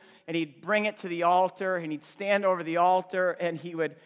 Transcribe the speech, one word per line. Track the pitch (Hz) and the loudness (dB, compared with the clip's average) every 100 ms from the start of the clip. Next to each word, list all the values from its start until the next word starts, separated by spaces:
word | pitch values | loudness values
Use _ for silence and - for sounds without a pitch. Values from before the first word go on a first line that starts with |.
| - - - | -20 -20 -6
and | 165 | -4
he'd | 156 135 | -4 -6
bring | 175 214 214 | -2 0 0
it | 208 | -4
to | 190 | -8
the | 170 | 0
altar, | 170 180 185 - 190 180 | 2 4 2 -2 -4 -4
and | 160 | -4
he'd | 147 | -8
stand | - - 202 202 196 | -10 -8 0 2 2
over | 180 | 0
the | 165 165 | 0 2
altar, | 180 185 180 185 180 - | 4 4 0 -2 0 0
and | 170 165 | -4 -4
he | 170 165 | -8 -4
would | 151 151 | -6 -6